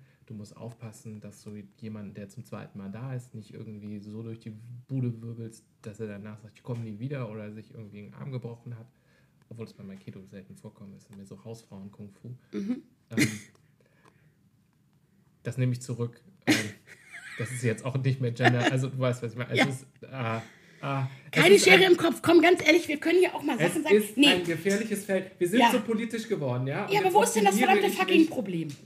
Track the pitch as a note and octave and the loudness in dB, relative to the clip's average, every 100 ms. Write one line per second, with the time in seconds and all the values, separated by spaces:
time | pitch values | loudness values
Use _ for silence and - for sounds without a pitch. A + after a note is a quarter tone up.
0 | _ _ _ G#2+ G2 - A#2 A#2+ A2+ G#2 | _ _ _ -16 -16 -16 -16 -14 -16 -16
1 | A2 G#2+ G#2 G2+ G#2+ G#2 G2 _ A2 G#2+ | -16 -16 -18 -18 -18 -16 -18 _ -14 -12
2 | G2 G2+ G2 - - G#2 G2+ G2+ G2 G#2+ | -12 -14 -16 -16 -14 -14 -14 -14 -12 -12
3 | C3 B2+ - A2 G#2 - A2 G#2 G#2 G#2 | -10 -10 -10 -18 -16 -16 -14 -14 -12 -12
4 | G#2 G#2+ A2+ A2+ A#2 G#2+ A#2 - - C3+ | -12 -12 -12 -12 -14 -16 -16 -18 -8 -4
5 | B2 A2+ A#2 A#2 A2+ - _ _ A2 G#2 | -4 -6 -12 -12 -14 -16 _ _ -18 -12
6 | G#2+ G2+ G#2+ G#2 G#2+ _ - A#2 A2+ G#2 | -12 -10 -14 -18 -20 _ -12 -10 -10 -10
7 | C3+ C#3+ A2+ A2 G#2+ G#2+ G#2 A2+ G#2 G2+ | -10 -8 -10 -10 -14 -16 -18 -18 -18 -18
8 | G2 - C#3 B2+ A#2 A#2 B2 A#2 B2 _ | -18 -16 -12 -10 -10 -14 -16 -16 -18 _
9 | _ _ _ _ _ A2+ G#2+ - G2 F#2+ | _ _ _ _ _ -16 -16 -16 -18 -16
10 | - G2 F#2+ G2+ F#2+ G2 G#2+ _ G2+ G2 | -18 -18 -18 -20 -20 -20 -20 _ -20 -20
11 | _ G2 G2 G2 A2+ A2+ _ G2 G2+ - | _ -20 -20 -20 -18 -18 _ -20 -20 -18
12 | G#2 _ A#2+ B2+ _ G#3 G3+ B3+ - _ | -20 _ -20 -20 _ -10 -8 -8 -12 _
13 | _ A#2 - G#2+ - _ _ _ _ _ | _ -2 -2 -2 -16 _ _ _ _ _
14 | _ _ _ _ _ _ _ _ _ _ | _ _ _ _ _ _ _ _ _ _
15 | _ _ _ _ A#2+ B2+ B2+ B2 - A#2 | _ _ _ _ -10 -2 -2 -2 -8 -8
16 | A#2 - _ _ - A2 G#2 - _ - | -8 -10 _ _ 0 0 0 -12 _ -20
17 | - - - - A#2 B2 B2 A2+ B2+ C3 | -20 -20 -16 -10 -8 -2 -2 -2 -4 -2
18 | C3 B2+ A#2+ A#2 B2 B2 A#2+ C3 C3 C3 | -2 -2 -2 2 2 2 2 0 -2 -2
19 | B2+ B2 A#2+ A2+ A#2+ B2+ C3 C3 - _ | -2 -2 -6 -8 -4 0 0 -2 -14 _
20 | - C3 A2+ A2+ - - _ - C#3 C3+ | -16 -8 -6 -6 -8 -20 _ -12 -6 -4
21 | C3 - - - F4 G4+ F#4 F#4 F#4+ E4+ | -6 -8 -6 4 8 8 10 8 8 6
22 | E4 - - E4+ E4 F4+ D#4 E4+ D#4+ D4 | 4 0 6 6 8 4 6 4 4 -4
23 | E4 F4 F4+ D4 C#4+ A#3+ E3+ D#4 D4+ G#3+ | 2 4 4 0 -4 0 0 0 4 4
24 | G3+ B3 C#4+ F#3 E3+ D#3+ G3 G#3 A3 G3 | 4 4 4 4 0 -2 0 0 -2 -6
25 | - F#3 F#3 - F3 A#3 A#3 A#3 A#3 A3 | -2 -2 -2 -4 0 4 4 4 0 -2
26 | A#3 A3+ - F3 C3+ B2 C3 E3 G#3+ G4+ | -2 -6 -4 -4 -2 -2 -2 -4 0 2
27 | F#4+ G4 A#4 G#4+ G4+ A#3 F4+ G4 F#4+ - | 4 4 4 4 4 4 4 4 4 0
28 | F#4 E4+ D#4+ B3+ G3 E3+ D3+ C#3 | 4 6 6 2 -4 -4 -6 -10